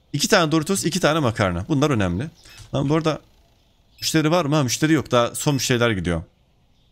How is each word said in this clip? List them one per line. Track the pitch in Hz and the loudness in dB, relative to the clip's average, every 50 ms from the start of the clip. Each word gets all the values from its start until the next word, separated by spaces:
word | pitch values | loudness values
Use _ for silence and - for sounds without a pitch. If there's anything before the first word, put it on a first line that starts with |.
| _ _ - | _ _ -6
İki | 143 - - | -4 0 2
tane | 214 190 170 151 | 4 4 4 4
Doritos, | 156 165 147 - 196 196 - | 2 0 0 0 -4 -2 -2
iki | 175 151 180 | -2 -2 0
tane | - 151 156 165 | 0 0 0 2
makarna. | 147 117 110 - 107 92 87 85 98 - | 0 -2 0 0 0 0 0 -4 -4 -2
Bunlar | 160 135 139 151 | 0 0 2 2
önemli. | 139 107 95 90 87 92 135 165 - _ - - - - - - - | 2 0 0 0 -2 -4 -6 -8 -12 _ -20 -20 -20 -20 -16 -6 -4
Lan | 131 147 139 | -4 0 0
bu | 151 | 0
arada | 165 160 160 147 - - _ _ _ _ _ _ _ _ _ _ _ _ _ _ - | 0 0 0 -4 -4 -8 _ _ _ _ _ _ _ _ _ _ _ _ _ _ -10
müşteri | - - - 156 151 156 | -8 -2 0 2 2 2
var | 165 180 160 | 2 2 0
mı? | 139 147 | 0 0
Ha, | 156 135 | 0 0
müşteri | 120 - - 160 156 160 | 0 -2 0 2 2 2
yok. | 143 117 - | 2 0 2
Daha | 127 123 120 - - | 2 2 2 2 -2
son | - - 151 143 | -4 -2 0 0
müşteriler | 131 - - 127 117 120 117 | 0 0 0 0 2 2 0
gidiyor. | 110 92 85 87 85 82 85 - _ _ _ _ _ _ _ _ _ _ _ _ | 0 -2 -2 -4 -4 -4 -6 -10 _ _ _ _ _ _ _ _ _ _ _ _